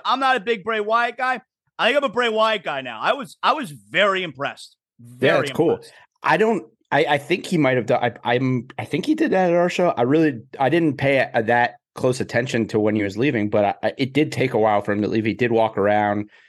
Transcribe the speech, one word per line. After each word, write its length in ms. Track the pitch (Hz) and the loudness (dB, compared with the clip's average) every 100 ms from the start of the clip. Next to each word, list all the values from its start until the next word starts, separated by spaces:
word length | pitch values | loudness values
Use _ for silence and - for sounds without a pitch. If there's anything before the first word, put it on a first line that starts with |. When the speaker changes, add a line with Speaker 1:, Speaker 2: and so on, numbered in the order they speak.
Speaker 1:
I'm 160 | 196 254 | -2 -2
not 160 | 269 254 | 0 0
a 20 | |
big 240 | 196 233 | -2 -6
Bray 160 | 175 220 | -4 -4
Wyatt 360 | 208 233 240 233 | 0 0 -2 -4
guy. 240 | 254 254 - _ _ - | -4 -4 -8 _ _ -2
I 80 | 202 | 0
think 100 | 277 | 0
I'm 60 | |
a 60 | 277 | 0
Bray 200 | 226 240 | -2 -2
Wyatt 340 | 220 220 214 | 0 0 0
guy 180 | 165 139 | -4 -8
now. 180 | 131 113 | -8 -4
I 120 | 143 | -2
was, 240 | 269 214 - | -2 -4 -4
I 100 | 190 | 0
was 180 | 294 214 | 0 -4
very 520 | 131 101 156 202 190 | -12 -6 0 2 0
impressed. 540 | 175 131 135 110 - _ _ _ | -4 -6 -8 -8 -18 _ _ _
Speaker 2:
Yeah, 340 | 117 123 131 | -20 -2 0
Speaker 1:
Very 140 | 160 139 | 2 -2
Speaker 2:
it's 40 | 131 | 0
cool. 140 | 160 | 0
Speaker 1:
impressed. 220 | - - - _ _ | 0 -6 -20 _ _
Speaker 2:
I 140 | - 165 | -2 2
don't, 280 | 220 214 - _ - | 2 0 -4 _ -2
I, 140 | 139 151 | 0 2
I 120 | 147 | 0
think 280 | 131 185 - | 0 -4 0
he 120 | 175 | 2
might 200 | 135 127 | 2 2
have 80 | 104 | 2
done, 180 | 120 | 0
I, 320 | 120 113 113 123 | 0 -4 -2 0
I'm, 320 | 131 127 127 - | 2 -2 -4 -12
I 80 | 107 | -6
think 200 | 147 196 | -4 -2
he 100 | 311 | 0
did 160 | 311 | 2
that 200 | 185 185 | 2 2
at 40 | 170 | 2
our 140 | 180 | 2
show. 200 | - 175 | 2 0
I 140 | - | 2
really, 380 | 123 151 156 120 - - | 2 4 2 0 -10 -2
I 100 | 131 | 0
didn't 280 | 165 160 120 | 2 0 0
pay 320 | 139 135 117 | 0 2 2
a, 100 | 120 | 0
that 320 | 110 120 120 - _ - | 2 2 2 -2 _ -4
close 240 | 131 127 | -2 -2
attention 480 | - 120 131 123 107 | -2 -2 -2 -2 0
to 120 | 110 | 0
when 160 | 107 107 | 0 0
he 80 | |
was 140 | 101 101 | -2 -2
leaving, 320 | 139 120 104 | -2 0 0
but 160 | 104 101 | 0 0
I, 220 | - 104 | 0 -4
I, 40 | - | -4
it 160 | 131 | -2
did 180 | 143 147 | 0 0
take 220 | 131 131 | 0 -2
a 60 | 113 | 2
while 220 | 107 104 | 2 2
for 100 | 101 | 0
him 100 | 104 | -2
to 60 | 104 | 0
leave. 180 | 113 110 | 0 -2
He 80 | |
did 180 | 101 120 | 0 0
walk 260 | 113 110 104 | 2 0 2
around. 520 | 101 104 104 104 104 _ | 2 2 2 -2 -6 _